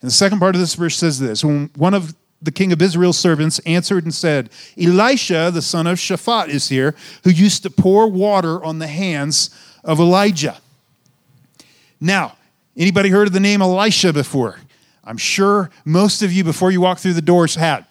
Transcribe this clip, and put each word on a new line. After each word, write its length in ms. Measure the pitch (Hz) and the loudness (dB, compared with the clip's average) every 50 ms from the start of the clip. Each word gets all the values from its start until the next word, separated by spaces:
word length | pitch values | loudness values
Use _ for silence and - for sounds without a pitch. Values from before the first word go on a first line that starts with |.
And 80 | - 175 | -6 -2
the 60 | 160 | 0
second 240 | - 202 196 202 208 | 2 2 2 2 2
part 160 | 170 190 190 | 2 2 2
of 60 | 180 | 0
this 140 | 185 165 - | -2 -2 -4
verse 200 | - 170 165 - | -4 -4 -4 -4
says 240 | - - 165 147 131 | -2 -2 -2 -2 -2
this, 240 | 135 123 107 104 - | -4 -4 -4 -2 -2
"When 260 | 151 147 143 143 151 _ | 0 0 0 -4 -6 _
one 180 | 143 147 180 202 | -2 0 0 2
of 220 | 202 175 156 156 _ _ _ _ _ | 0 -2 -6 -14 _ _ _ _ _
the 100 | - 156 | -10 -10
king 200 | 147 - 190 190 | -4 -2 0 0
of 100 | 175 156 | 2 2
Israel's 380 | 170 196 165 175 180 180 175 - | 2 0 2 2 2 2 2 2
servants 400 | - 180 165 147 156 156 - - - | 2 0 2 2 0 -2 -2 -4 -4
answered 400 | 170 165 175 175 - 202 185 160 | -2 -2 -2 -2 -2 -2 -2 -2
and 80 | 165 151 | -4 -8
said, 360 | - - 170 151 139 123 113 _ - - - _ - | -4 -2 -2 -2 -2 -4 -6 _ -20 -20 -20 _ -2
'Elisha, 760 | 175 170 180 190 208 247 277 247 - - 180 160 160 175 180 | 0 2 4 4 4 2 2 0 -2 -2 -2 0 0 -2 -2
the 80 | 165 | -4
son 240 | 143 - - 170 160 | -6 -4 -4 -4 -2
of 140 | 170 180 175 | -2 -2 -4
Shaphat, 480 | - - 190 170 - - 240 226 185 156 | -4 -6 -6 -6 -4 -2 -2 -2 -2 -4
is 220 | 147 143 - - | -4 -6 -4 -4
here, 260 | 135 131 131 147 156 - - - - - _ | -2 -2 -2 -2 -4 -6 -16 -20 -20 -2 _
who 60 | 185 | 2
used 320 | 180 160 190 208 180 - - | 4 4 4 2 2 0 -6
to 60 | 190 | -6
pour 380 | - - 180 190 190 208 226 226 | -2 0 2 4 4 4 4 2
water 560 | 190 185 196 208 208 196 175 165 160 180 - | 2 0 0 2 2 0 0 0 -4 -4 -6
on 160 | 160 160 160 | -8 -8 -8
the 80 | 160 156 | -8 -8
hands 640 | 147 165 196 190 165 147 143 143 151 - - - _ - - - _ _ _ | -6 -6 -4 -4 -4 -4 -4 -4 -2 -4 -4 -4 _ -18 -20 -20 _ _ _
of 160 | - 160 151 | -4 0 2
Elijah.'" 580 | 170 170 180 190 202 208 202 156 143 143 107 - _ _ _ _ _ _ _ _ _ _ _ _ _ _ _ _ _ _ _ _ - _ _ _ _ _ _ _ | 2 4 4 4 2 2 0 -2 -4 -6 -8 -10 _ _ _ _ _ _ _ _ _ _ _ _ _ _ _ _ _ _ _ _ -20 _ _ _ _ _ _ _
Now, 380 | 151 165 196 196 165 117 - _ _ _ _ _ _ _ _ - | -2 0 0 0 -2 -4 -8 _ _ _ _ _ _ _ _ -2
anybody 320 | 165 196 185 196 196 196 | 0 2 2 2 2 4
heard 180 | 185 202 208 208 | 4 4 2 2
of 60 | 180 | 2
the 60 | 190 | 0
name 200 | 196 202 208 202 | 2 2 2 2
Elisha 520 | 196 185 185 185 202 226 196 - - 185 160 | 2 2 2 2 0 0 0 2 0 0 0
before? 440 | 147 135 - - 139 123 110 - - - _ _ _ _ _ _ _ _ | 0 -4 -2 -2 -2 -2 -2 -6 -12 -20 _ _ _ _ _ _ _ _
I'm 140 | - 113 113 | -16 -12 -8
sure 540 | - - - - 196 202 202 208 190 160 _ _ _ | -6 -4 -2 0 2 2 2 0 0 -4 _ _ _
most 380 | 151 156 175 202 208 - - | 0 2 2 2 2 0 0
of 100 | 214 196 | -2 -2
you, 120 | 175 190 185 | 0 0 0
before 280 | 170 151 - 185 185 | -2 -2 0 0 0
you 80 | 185 180 | 2 2
walked 220 | 180 185 185 160 | 2 0 0 0
through 120 | - 190 175 | -2 -2 -2
the 80 | 170 156 | 0 2
doors, 320 | 160 175 175 170 156 - | 2 4 4 4 2 0
had. 300 | 165 160 165 147 113 85 _ | 0 0 0 0 -2 -6 _